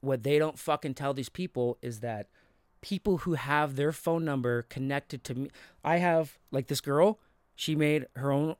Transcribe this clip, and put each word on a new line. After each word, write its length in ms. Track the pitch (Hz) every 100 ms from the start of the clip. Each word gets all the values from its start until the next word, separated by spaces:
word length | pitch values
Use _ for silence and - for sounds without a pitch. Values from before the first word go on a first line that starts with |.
what 220 | 139 131
they 160 | 123 147
don't 180 | 156 -
fucking 340 | - 147 147
tell 180 | 127 139
these 180 | 135 123
people 460 | - 185 127 123 120
is 160 | 123 110
that 280 | 117 107 - _ _ _ _ _
people 380 | - 190 208 175
who 160 | 180
have 400 | 156 127 147 151
their 160 | 135 147
phone 340 | 156 - 165
number 380 | 160 139 120 120
connected 600 | - 135 135 139 - 135
to 100 | -
me, 160 | 123 139 - - _
I 140 | 143 170
have, 420 | 175 165 151 - _
like, 160 | 135 123
this 120 | 139
girl, 380 | - 139 196 214 _ _ _
she 220 | - - 156
made 300 | 151 151 127 131
her 160 | 139
own 240 | 139 156 -